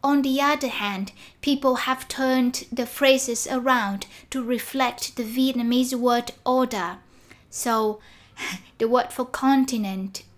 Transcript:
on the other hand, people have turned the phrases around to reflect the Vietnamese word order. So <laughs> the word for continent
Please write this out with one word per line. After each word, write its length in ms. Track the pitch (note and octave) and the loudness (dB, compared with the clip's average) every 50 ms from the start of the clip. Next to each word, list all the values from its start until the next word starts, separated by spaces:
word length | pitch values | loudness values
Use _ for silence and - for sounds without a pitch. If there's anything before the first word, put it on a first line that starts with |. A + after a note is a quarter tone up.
| - | 0
on 200 | C4+ C#4+ C#4+ C4+ | 2 2 2 2
the 180 | C4+ C4 C#4 | 2 0 2
other 280 | C#4 C#4+ D4+ D4 C#4+ B3 | 2 2 2 0 -2 -4
hand, 440 | - - G#3+ G3+ G3 F#3+ G3 F#3+ - - - - - _ - | -4 -4 -4 -4 -4 -4 -6 -8 -10 -16 -20 -20 -20 _ -2
people 340 | C#4+ C#4 C#4 C#4+ C4 B3+ | 0 0 2 2 2 2
have 320 | - - C4 C4 C4 - - | 2 0 -2 -2 -4 -4 -10
turned 560 | - - C4+ C4 C4 C4 B3 B3 B3 - - - A#3 | -6 -2 0 2 2 2 2 2 0 -4 -8 -8 -6
the 140 | B3 A#3+ | -6 -6
phrases 600 | A#3 - - C#4+ C4+ C4+ C4 C4 B3 A#3 A#3 - | -6 -2 2 6 6 6 6 4 0 -4 -4 -4
around 600 | - C4 B3+ A#3+ C4+ B3+ A#3+ G#3+ G3 G3 G3 - - - - - _ | -4 -4 -2 2 2 2 2 2 -2 -4 -6 -8 -12 -16 -20 -16 _
to 120 | - C4+ A#3+ | -8 -6 -2
reflect 760 | A3+ B3 A#3 - - - C4+ C4 A#3+ - - - - - | -2 -2 -2 -2 -4 -2 0 0 0 -2 -4 -10 -10 -6
the 60 | - A#3 | -8 -8
Vietnamese 720 | A3 A3+ B3+ C4 C4+ B3+ A#3+ A#3 A#3 B3 B3+ B3+ B3 C4 | -4 0 0 2 2 2 0 0 2 2 2 2 2 0
word 380 | A#3+ A#3+ B3 A#3+ A#3+ A#3+ - - - _ | 0 2 2 2 2 0 -4 -10 -6 _
order. 520 | B3 B3+ C4 C4 B3+ B3 G3+ F3 F3 F#3 F#3+ - _ - - _ _ - - _ _ | 0 2 2 2 0 0 -4 -4 -6 -8 -12 -16 _ -20 -20 _ _ -20 -20 _ _
So 500 | - - - B3 A3+ A3 A3 G#3+ G#3 G#3+ - - - - - - - - | -12 -6 -4 -2 0 2 0 0 -2 -4 -10 -18 -20 -20 -20 -20 -16 -12
<laughs> 400 | - - F#3+ F#3 - - _ - | -10 -10 -10 -12 -14 -20 _ -4
the 100 | A3+ A3+ | 0 2
word 240 | B3 B3 A3+ - - | 2 2 2 0 -4
for 140 | - B3 | -6 -6
continent 960 | - - - C4 C4 C#4 C4+ C4 C4 B3+ A3 G#3 F#3+ F#3+ F#3+ F#3+ G3 F#3+ - - - - | -6 -6 0 2 4 4 4 4 2 0 -2 -4 -4 -4 -6 -8 -8 -10 -12 -16 -16 -20